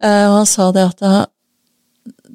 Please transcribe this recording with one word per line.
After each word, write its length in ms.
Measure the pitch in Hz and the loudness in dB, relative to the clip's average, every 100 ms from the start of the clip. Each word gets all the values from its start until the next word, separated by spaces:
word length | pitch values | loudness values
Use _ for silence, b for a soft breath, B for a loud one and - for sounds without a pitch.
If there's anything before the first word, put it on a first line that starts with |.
Eh, 240 | 214 202 202 | -2 0 2
og 60 | 208 | 2
han 140 | 208 | 0
sa 160 | - 185 | 0 0
det 120 | 190 | 0
at 160 | 185 - | -2 -2
det, 140 | 202 202 214 _ _ _ _ _ _ _ - - _ | -2 0 -2 _ _ _ _ _ _ _ -20 -20 _